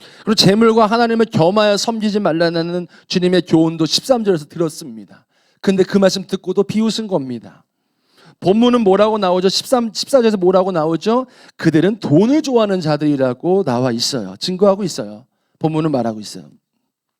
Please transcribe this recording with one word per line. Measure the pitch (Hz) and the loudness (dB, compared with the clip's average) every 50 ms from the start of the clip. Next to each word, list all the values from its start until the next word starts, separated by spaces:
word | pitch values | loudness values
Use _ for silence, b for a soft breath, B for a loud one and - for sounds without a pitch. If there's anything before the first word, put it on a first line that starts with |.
| B B B B | B B B B
그리고 | B B 220 | B B 0
재물과 | - - 180 196 220 233 226 220 233 220 | 2 4 4 4 4 4 4 4 4 2
하나님을 | 196 233 233 233 226 226 226 226 | 2 2 0 0 0 0 0 0
겸하여 | 220 - - 160 175 202 214 208 208 202 | 0 0 2 2 2 2 2 2 2 2
섬기지 | 190 - 233 226 220 208 214 196 214 | 0 -2 -4 -4 -4 -2 -2 -2 -2
말라는 | 202 165 156 165 170 170 170 165 165 170 175 180 170 - b b b | 0 0 0 0 0 0 0 -2 -4 -4 -4 -6 -8 -10 b b b
주님의 | b - 185 175 180 185 180 | b -2 0 0 2 2 0
교훈도 | 175 - 170 160 165 165 165 165 160 | 2 2 4 4 4 2 0 -2 -2
십삼 | 151 - - - - 262 233 220 | -2 -2 -2 0 0 0 0 0
절에서 | 196 185 151 147 | 0 -2 -2 -4
들었습니다. | - - 160 170 156 160 - 170 131 113 107 101 - - - _ _ _ _ _ _ _ _ | -8 -6 -6 -4 -4 -6 -10 -14 -16 -16 -18 -18 -20 -20 -20 _ _ _ _ _ _ _ _
근데 | - 196 196 190 180 | -2 0 2 2 0
그 | - - | 0 2
말씀 | 196 196 185 - 196 175 | 2 2 2 0 -2 -8
듣고도 | - 196 190 - 180 180 208 196 | -8 -10 -8 -6 -4 -2 -2 -2
비웃은 | - - 214 220 220 208 226 220 | 0 -2 -2 -2 -2 -2 -4 -6
겁니다. | 196 185 151 135 127 120 113 98 95 - _ _ _ _ _ _ b b b b b b b b b b b | -4 -4 -4 -4 -6 -10 -12 -14 -18 -20 _ _ _ _ _ _ b b b b b b b b b b b
본문은 | - 175 202 226 240 247 240 240 | 0 2 4 4 4 4 4 2
뭐라고 | 226 190 190 196 208 220 220 208 | 2 4 4 4 4 2 0 0
나오죠? | 196 180 180 185 185 190 | 0 0 0 2 0 0
십삼, | - - - - 269 240 233 220 180 | 0 -2 -2 0 0 0 0 -2 -6
십사 | - - - - 262 | -10 -2 0 2 2
절에서 | 233 220 214 | 2 2 0
뭐라고 | 196 175 180 190 185 180 190 | 0 2 2 2 2 2 0
나오죠? | 185 160 151 160 165 160 - 208 233 254 254 - B B B B B | -2 -2 -2 -2 -2 -2 -2 -2 -2 -2 -2 -6 B B B B B
"그들은 | - - 117 - 156 156 196 233 - | -4 0 0 2 2 2 0 -2 -2
돈을 | - - 143 165 208 240 285 320 | -2 2 2 4 4 4 2 0
좋아하는 | 311 277 247 233 220 202 190 185 | 0 0 0 0 0 0 -2 -2
자들이라"고 | 156 156 151 147 156 151 147 131 131 123 123 127 - 170 185 196 | -2 -2 -2 -2 0 -2 0 0 0 -2 -2 -2 -2 -2 0 0
나와 | 190 135 120 120 131 131 | 0 0 -2 -2 -2 -2
있어요. | 117 120 120 - 143 120 98 95 92 - | -2 -4 -4 -6 -6 -6 -8 -10 -12 -10
증거하고 | - - 185 170 202 196 196 196 | -8 -8 -4 0 0 0 0 0
있어요. | 208 165 - - 110 101 104 107 127 _ _ _ _ _ _ - | -4 -8 -8 -10 -12 -12 -14 -20 -20 _ _ _ _ _ _ -6
본문은 | 160 156 160 156 160 160 | -4 -2 -2 -2 -2 0
말하고 | 143 123 117 117 110 107 | 0 -2 -2 -4 -6 -8
있어요. | 104 - - 92 73 73 _ _ _ _ _ _ _ _ _ _ _ _ _ | -12 -16 -16 -18 -20 -20 _ _ _ _ _ _ _ _ _ _ _ _ _